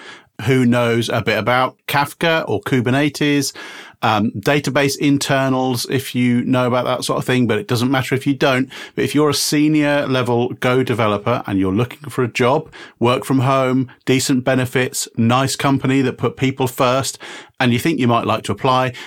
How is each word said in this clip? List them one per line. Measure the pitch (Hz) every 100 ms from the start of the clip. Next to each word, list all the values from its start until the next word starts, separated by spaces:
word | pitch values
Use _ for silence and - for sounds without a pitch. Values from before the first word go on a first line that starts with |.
| - - _ -
who | 110 131 123
knows | 123 117 117 110
a | 117
bit | 104 107
about | 107 127 151 - -
Kafka | 143 143 - 170 160 -
or | 101
Kubernetes, | - 131 117 135 143 - 147 143 139 - - - - -
um, | 117 107 107
database | - - 147 143 135 143 -
internals, | 143 143 - 139 135 131 131 123 -
if | 131 127
you | 123 123 120
know | 123 127 127
about | 123
that | 123 123 131
sort | 135
of | -
thing, | 127 117
but | 107
it | 104
doesn't | 123 123
matter | 135 127
if | 131 139
you |
don't. | 131 143 127 131 - - -
But | 117
if | 143
you're | 151
a |
senior | - - 147 151 156 147 143 143
level | 131 123 120 123
Go | 127 127 127
developer | 123 113 107 101 113 120 -
and | 98
you're | 95
looking | 98 123 - -
for | -
a | 120
job, | - 120 151 - - - _
work | 117 135
from | 135 135
home, | 131 135 127 131 127 - -
decent | - - 131
benefits, | 123 127 127 131 127 - - -
nice | 113 127 131 -
company | 143 139 131 135
that | 127 -
put | 123 -
people | 135 131 131
first, | - 127 131 127 - - - - _
and | 127
you | 120
think | 170 160
you | 123
might | 113 92
like | 110
to | -
apply, | 98 135 127 127 123